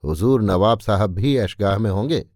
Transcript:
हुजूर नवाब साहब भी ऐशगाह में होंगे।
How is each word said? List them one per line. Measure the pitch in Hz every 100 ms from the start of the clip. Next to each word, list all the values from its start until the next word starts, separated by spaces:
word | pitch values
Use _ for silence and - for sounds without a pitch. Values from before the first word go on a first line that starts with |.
हुजूर | 73 80 113 131
नवाब | 104 90 104 113
साहब | - 101 104
भी | 90 127 135
ऐशगाह | 98 - 98 98
में | 110
होंगे। | 95 127 160 -